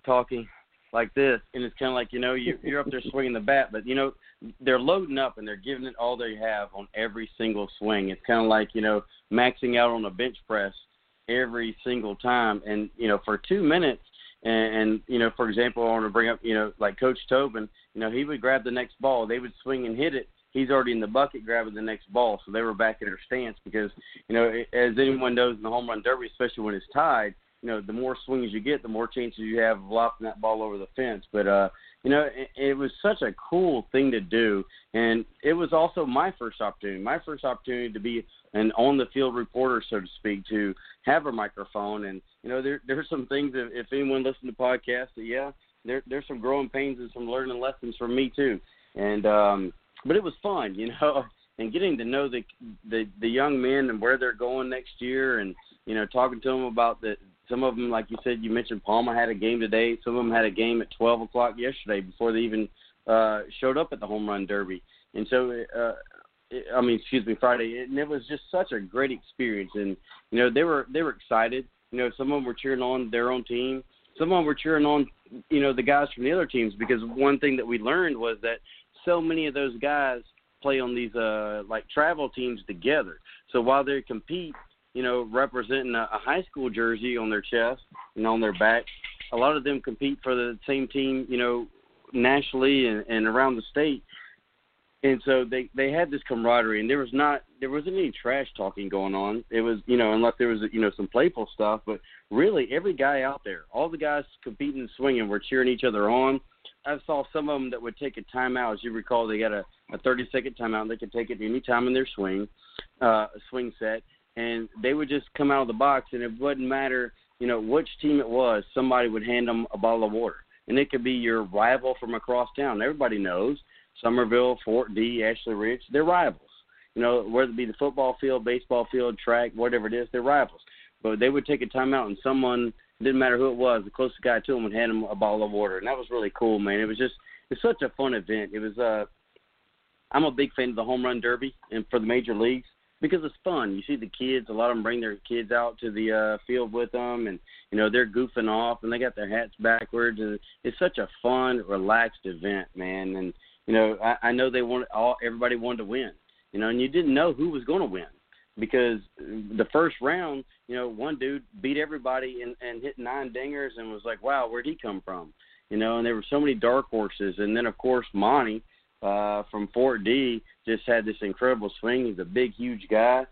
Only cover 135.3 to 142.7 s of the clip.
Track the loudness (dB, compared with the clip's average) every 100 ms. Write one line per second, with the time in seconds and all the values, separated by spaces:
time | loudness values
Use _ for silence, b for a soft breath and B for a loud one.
135.3 | 2 0 0 -2 -2 -4 -4 -4 -4 -4
136.3 | 0 2 2 2 0 0 -2 -4 -4 B
137.3 | B B -2 0 0 -4 -2 -2 -2 -2
138.3 | -4 -4 -6 -6 -2 0 0 -4 _ _
139.3 | _ _ _ _ _ _ _ _ 2 2
140.3 | 2 -2 0 -2 -2 -2 0 0 0 0
141.3 | -2 -4 -10 -8 -8 -2 0 2 0 2
142.3 | 0 2 0 -6